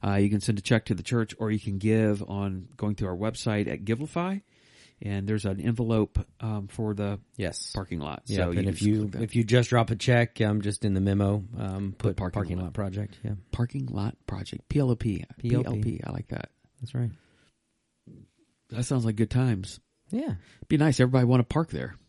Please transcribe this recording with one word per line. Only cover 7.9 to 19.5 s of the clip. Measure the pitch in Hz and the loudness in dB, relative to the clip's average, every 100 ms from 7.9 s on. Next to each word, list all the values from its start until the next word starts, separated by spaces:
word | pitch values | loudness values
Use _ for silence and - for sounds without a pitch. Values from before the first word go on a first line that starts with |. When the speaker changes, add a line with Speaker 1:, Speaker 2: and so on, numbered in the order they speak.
| 85 | -6
Speaker 1:
lot. | 73 76 - | -6 -8 -4
Speaker 2:
Yeah, | 101 | 0
Speaker 1:
So | 90 | 0
Speaker 2:
and | 87 | 2
Speaker 1:
you | 92 | 0
Speaker 2:
if | 85 | 2
Speaker 1:
can | 104 | 2
Speaker 2:
you, | 107 | 2
Speaker 1:
click | 107 | 0
that. | 92 | -2
Speaker 2:
if | 110 | -2
you | 117 | 0
just | 113 123 120 | 4 4 4
drop | 120 113 | 2 2
a | 110 | 0
check, | - 120 117 - | 4 4 4 2
um, | 107 104 | 2 2
just | 101 101 | 0 -2
in | 107 | 0
the | 95 | 2
memo, | 98 98 98 104 98 117 | 4 4 4 2 -2 -8
um, | 98 95 98 95 | -6 -4 -6 -2
put | - | -2
Speaker 1:
Put | 92 | 0
parking | 92 | -2
Speaker 2:
parking | 104 92 87 | -2 -2 -2
Speaker 1:
lot. | |
Speaker 2:
lot | 90 | -4
project. | - 98 95 101 - | -4 -4 -4 -6 -8
Yeah. | 110 104 - | -8 -8 -8
Speaker 1:
Parking | - 120 139 131 | -2 -2 -2 -6
lot | - 101 - - | -4 -4 -6 -10
project. | 95 - - - | -8 -8 -12 -2
P | 143 | 2
L | 135 | 2
O | |
P. | 117 120 90 - - | 2 0 -2 -6 -8
Speaker 2:
P | 120 | 0
L | 120 | 0
P. | 127 | 0
Speaker 1:
P | 107 | -2
L | |
P. | 107 - - | -2 -4 -6
I | |
like | - - | -8 -6
that. | - - _ _ _ | -8 -10 _ _ _
Speaker 2:
That's | 120 | -10
right. | 127 120 - _ _ _ _ _ _ _ _ - - - _ _ _ _ | -4 -4 -6 _ _ _ _ _ _ _ _ -20 -20 -20 _ _ _ _
Speaker 1:
That | 113 | -6
sounds | 123 131 113 | 0 2 0
like | 107 | 2
good | 113 | 2
times. | 127 127 | 2 2